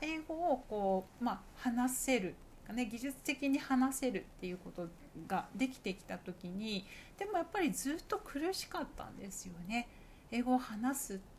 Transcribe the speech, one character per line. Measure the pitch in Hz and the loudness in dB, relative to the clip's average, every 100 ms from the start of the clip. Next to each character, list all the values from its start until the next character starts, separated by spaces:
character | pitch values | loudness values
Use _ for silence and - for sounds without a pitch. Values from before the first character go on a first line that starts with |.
英 | 302 320 | -2 -2
語 | 311 | -4
を | 320 349 262 - | 0 4 2 0
こ | 214 196 190 190 - | 0 4 4 0 -2
う、 | |
ま | 240 | -2
あ、 | 190 - - | -2 -6 -4
話 | 254 233 254 254 | 0 4 2 2
せ | - 247 | 4 4
る、 | 185 - - - - | 4 -4 -12 -16 -6
ね、 | 226 240 | -2 -2
技 | 233 | -2
術 | 269 277 | -4 -4
的 | - 285 277 | -2 0 4
に | 277 | 4
話 | - 262 262 269 | 4 6 6 4
せ | 254 | 2
る | 175 | 0
っ | - - | -4 -6
て | 185 | -4
い | |
う | 180 | -4
こ | 180 | -6
と | 175 170 - - - 160 | -6 -6 -8 -16 -12 -2
が | 185 - | -2 0
で | 202 262 | 0 0
き | - | 0
て | 202 | -4
き | 185 | -4
た | - 185 | -6 -8
時 | - 175 180 | -8 -8 -6
に、 | 185 220 202 - - - - | -4 -2 -4 -4 -14 -12 -6
で | 403 | 0
も | 381 | 0
や | |
っ | 330 | 2
ぱ | 415 | 2
り | 320 | 2
ず | 180 262 | 2 0
っ | 320 - | -2 -2
と | 427 | -4
苦 | - 277 320 | -2 -2 0
し | 381 - | 0 -2
か | 359 | -4
っ | 285 - | -4 -6
た | - | -10
ん | - | -10
で | 196 | -10
す | 190 185 | -8 -10
よ | 170 175 | -10 -4
ね。 | 233 240 - - - - | -4 -4 -8 -18 -18 -4
英 | 233 | 0
語 | 247 | 6
を | 254 | 4
話 | 254 214 247 277 | 4 0 0 0
す | - 190 - | -2 -6 -8